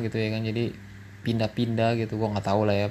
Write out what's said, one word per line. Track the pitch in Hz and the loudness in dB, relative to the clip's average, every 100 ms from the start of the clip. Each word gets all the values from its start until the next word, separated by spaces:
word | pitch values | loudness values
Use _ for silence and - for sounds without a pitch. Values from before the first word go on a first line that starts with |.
gitu | 113 113 | 0 0
ya | 110 | -2
kan, | 110 | -2
jadi | 113 110 117 - - - - - | -2 -2 -2 -4 -16 -18 -18 -10
pindah-pindah | - 113 110 - 120 113 113 117 | -2 0 0 0 0 2 2 2
gitu, | 110 107 | 0 0
gue | 110 | 0
nggak | 104 | 0
tahu | 98 104 107 | 2 2 4
lah | 101 | 4
ya, | 101 | 0